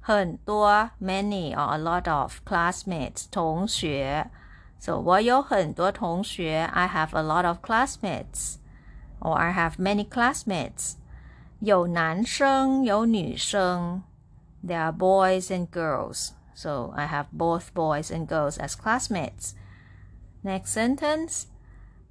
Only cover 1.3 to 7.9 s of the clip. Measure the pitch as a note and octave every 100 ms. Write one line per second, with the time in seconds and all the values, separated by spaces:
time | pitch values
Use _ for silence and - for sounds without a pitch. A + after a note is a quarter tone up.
1.3 | G3+ D#3 - C#3 D3+ E3 F3 E3+ D3+ B2
2.3 | - - F3+ E3+ F3+ F#3+ E3 - - -
3.3 | G3 E3 D#3+ G#3 - D#3+ C#3 C3+ D3 -
4.3 | - - - - - - - C#3 F#3 A#3
5.3 | B3+ C4+ G#3+ D#3 - F#3 G3 F3+ E3+ G#3
6.3 | - E3 D#3 E3 F3 F3+ D#3+ D#3 - D#3
7.3 | E3 F3 F3 - A3+ C4